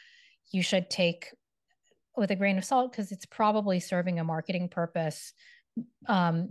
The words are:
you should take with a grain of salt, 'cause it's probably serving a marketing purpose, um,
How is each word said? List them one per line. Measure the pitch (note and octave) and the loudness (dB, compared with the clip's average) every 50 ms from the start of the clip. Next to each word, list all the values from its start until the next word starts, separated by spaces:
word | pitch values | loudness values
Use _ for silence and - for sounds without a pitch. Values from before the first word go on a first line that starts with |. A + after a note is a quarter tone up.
| - - - - - _ _ _ _ _ | -20 -20 -20 -20 -20 _ _ _ _ _
you | - F#3+ | -2 -2
should | E3+ - G3 F#3 F3+ - | 0 2 0 0 0 0
take | - - F3+ E3+ E3+ - - - - - _ _ _ _ _ _ _ _ _ _ _ _ _ _ - | 0 2 2 2 2 -2 -8 -18 -20 -20 _ _ _ _ _ _ _ _ _ _ _ _ _ _ -4
with | C4 G#3 F#3 | -2 0 0
a | G3+ | 0
grain | F#3 G3 G3+ G3 | 2 2 2 2
of | F#3+ F3+ | 0 0
salt, | - C4+ B3+ B3+ B3+ - | 0 2 2 0 0 -2
'cause | - G3+ F#3 | -6 -6 -6
it's | G3 F#3 - | -8 -12 -16
probably | - - - A3 G#3+ G#3+ G#3+ G#3 G3+ F#3 | -8 -2 0 2 2 2 2 2 0 0
serving | F3+ - - F#3+ F3+ F3 F#3 F3 E3+ | 0 0 -2 -2 0 0 0 0 -2
a | E3 | -2
marketing | E3 D#3+ D#3+ D#3+ - F#3 F3 F3+ F3 | -2 -2 -4 -4 -4 -4 -2 -4 -4
purpose, | - F3+ E3+ E3 - F3 D#3+ D#3 D3 - - - - _ - - - - _ _ - A#3 - - _ _ - | -2 -2 -4 -2 -2 -2 -2 -2 -4 -6 -10 -18 -20 _ -20 -20 -20 -20 _ _ -10 -10 -10 -12 _ _ -2
um, | - G#3 F#3 F3 E3+ E3 E3 F3+ G3+ | 2 4 4 4 4 2 0 0 0